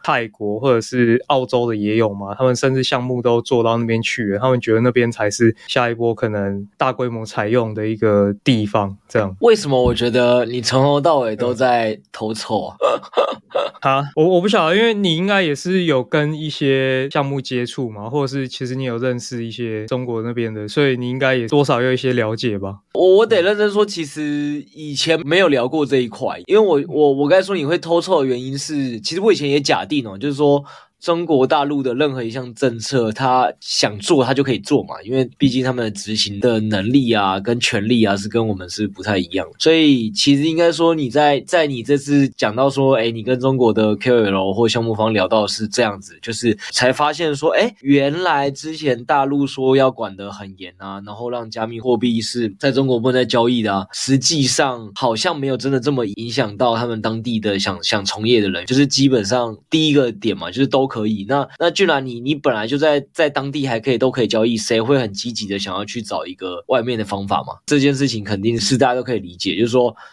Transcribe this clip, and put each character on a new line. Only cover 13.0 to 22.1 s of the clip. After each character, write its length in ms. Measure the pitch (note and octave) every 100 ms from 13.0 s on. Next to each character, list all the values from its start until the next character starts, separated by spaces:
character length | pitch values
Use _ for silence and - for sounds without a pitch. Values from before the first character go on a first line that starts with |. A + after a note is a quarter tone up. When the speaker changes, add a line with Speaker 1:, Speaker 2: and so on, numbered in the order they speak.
| - - - - - - - -
Speaker 1:
啊， 220 | C#3 C3+ C#3+ D3+
我， 80 |
我 160 | D#3+ F3+
不 60 | G3
晓 220 | G3+ D#3+
得， 60 | F#3+
因 80 |
为 100 | A#3
你 220 | G#3+ G3 D#3+
应 100 | F#3+
该 160 | G3+
也 140 | F3 C#3
是 300 | F3+ F#3 E3+
有 180 | C3+
跟 300 | B2 D#3 D3 D#3
一 80 | D#3
些 640 | - C#3+ C3+ C3 C3 C3+
项 160 | D3+ C#3
目 160 | C#3
接 240 | B2+ B2 A#2+
触 240 | - B2
嘛， 180 | G#2 G#2+
或 140 | C#3+
者 60 | C3+
是 200 | C#3 C3
其 180 | - B2+
实 100 | B2+
你 80 |
有 140 | C3 A#2
认 220 | B2+ B2
识 240 | A#2+ B2
一 60 | A#2
些 360 | A2+ A#2+ A2 G#2+
中 180 | B2+ B2
国 160 | A2+
那 100 | A2+
边 220 | A#2+ A2+
的， 140 | G#2+ G#2
所 200 | B2 C#3+
以 80 | B2
你 140 | B2
应 80 | B2+
该 180 | C3+ C3
也 120 | A2+
多 180 | D3 C#3+
少 160 | B2+
有 100 | B2+
一 60 | B2+
些 160 | C3